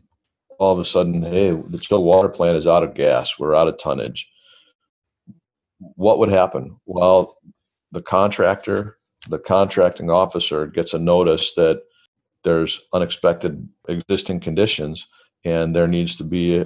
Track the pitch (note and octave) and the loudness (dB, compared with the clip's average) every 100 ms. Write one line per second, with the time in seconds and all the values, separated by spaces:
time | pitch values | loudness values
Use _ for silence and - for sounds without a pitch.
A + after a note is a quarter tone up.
0 | _ _ _ _ _ - F#2+ F2+ E2 F#2 | _ _ _ _ _ -2 0 0 0 0
1 | F2 E2+ E2+ F2+ G2 E2 - F2 - G2+ | 0 -2 -2 0 0 0 -6 -12 -2 0
2 | E2+ F#2+ F#2+ - F2 E2 D#2+ E2+ E2 - | 4 4 4 0 0 2 2 2 2 0
3 | C#2+ B1+ B1+ - D2 D#2 E2 - D#2 C2+ | 0 2 -2 -6 0 2 2 0 -6 -6
4 | A#1+ - - _ _ _ _ _ _ _ | -6 -12 -18 _ _ _ _ _ _ _
5 | _ _ - - _ _ _ _ F2 D2+ | _ _ -20 -20 _ _ _ _ -20 -2
6 | G2+ A2 A2 F#2+ F#2 C#2 E2+ - - F2+ | 2 4 4 2 2 -2 -10 -14 -10 0
7 | F#2 F#2 E2+ _ _ _ _ _ _ F2 | 4 4 2 _ _ _ _ _ _ -14
8 | - F#2+ G2+ G2+ F2+ G2+ - G2+ G#2+ - | -2 2 2 2 0 0 -2 -6 -6 -14
9 | _ _ - D#2 - F#2+ G2 - F2+ - | _ _ -10 -10 0 2 2 2 0 0
10 | E2 F2 F#2+ F2 - D2+ D2+ E2 E2+ E2 | 0 2 2 -2 -4 -4 -4 -4 -4 -2
11 | E2+ F2 F2 D#2+ - - E2 D#2+ - _ | 2 2 4 2 -2 0 0 0 -6 _
12 | _ _ _ _ F2+ E2 E2 - _ F#2 | _ _ _ _ -2 0 -2 -6 _ -4
13 | E2+ - F2+ E2 F2 C#2+ - _ - F2 | -4 0 0 0 -4 -8 -12 _ -8 -8
14 | - F#2+ - F2+ E2+ E2 G#2+ - D2+ D#2 | -4 -4 -4 -6 -4 0 0 -2 -6 -10
15 | - _ _ _ E2+ E2 E2 E2 E2+ F2 | -16 _ _ _ -4 -2 0 0 0 0
16 | E2+ - D#2+ F2 F2 F2 | -2 -6 -6 -2 0 0